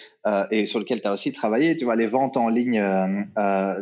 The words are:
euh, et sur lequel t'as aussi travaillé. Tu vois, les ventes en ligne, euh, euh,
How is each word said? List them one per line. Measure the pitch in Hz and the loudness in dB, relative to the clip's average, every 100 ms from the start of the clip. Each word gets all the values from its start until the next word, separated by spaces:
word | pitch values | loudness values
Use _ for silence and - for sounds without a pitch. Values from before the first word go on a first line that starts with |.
| - _ 107 | -20 _ -2
euh, | 101 98 | 0 0
et | 110 101 | 0 0
sur | 117 | -2
lequel | 104 117 | -2 -2
t'as | 101 | -2
aussi | 101 143 | -2 -4
travaillé. | 127 110 113 160 143 | -4 0 2 2 0
Tu | 120 | 0
vois, | 113 | 0
les | 113 | 2
ventes | 123 135 131 | 0 0 0
en | 117 | 2
ligne, | 113 120 113 | 2 2 0
euh, | 101 95 95 98 101 - | 2 2 0 -2 -4 -2
euh, | 101 98 98 92 | 0 0 0 -2